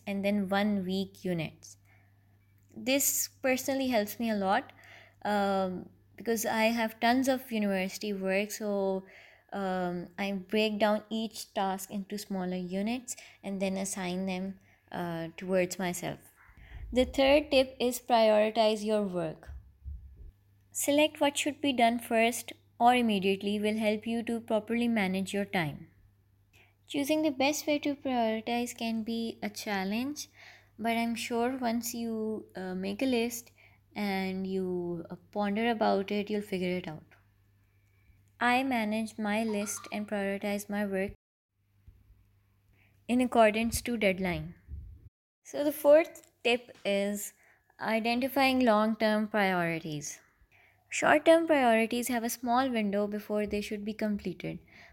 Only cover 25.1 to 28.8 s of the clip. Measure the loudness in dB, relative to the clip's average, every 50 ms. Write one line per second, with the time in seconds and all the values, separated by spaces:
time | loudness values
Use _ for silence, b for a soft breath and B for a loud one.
25.1 | 0 -2 -2 -2 -2 -4 -4 -2 -2 -2 -2 -2 -4 -8 -14 -20 _ _ -20 -20
26.1 | _ _ _ _ _ _ _ b b b b b b _ _ -6 -4 -2 0 0
27.1 | 2 2 2 2 2 2 2 2 0 0 0 0 0 0 0 -2 -4 -4 -4 -2
28.1 | 0 2 2 2 0 -2 -2 -4 -2 -2 -4 -4 -6 -6